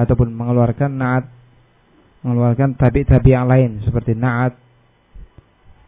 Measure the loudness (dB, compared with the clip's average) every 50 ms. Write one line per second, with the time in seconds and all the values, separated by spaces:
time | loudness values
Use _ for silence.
0 | 0 0 2 0 0 -2 -2 -6 -4 -2 0 2 2 0 0 -2 -4 -4 -4 -4
1 | -4 -2 -2 -2 -4 -6 -12 -20 _ _ _ _ _ _ _ _ _ _ _ _
2 | _ _ _ _ -6 -4 -2 0 0 0 0 0 0 -2 0 0 2 2 2 2
3 | 2 2 4 4 4 4 4 2 2 2 2 2 2 0 -2 -6 -6 -4 -4 -4
4 | -2 -4 -4 -2 -2 -2 -2 -2 -2 -4 -4 -8 _ _ _ _ _ _ _ _
5 | _ _ -20 -20 -20 -20 _ -20 -20 _ _ _ _ -20 -20 _ _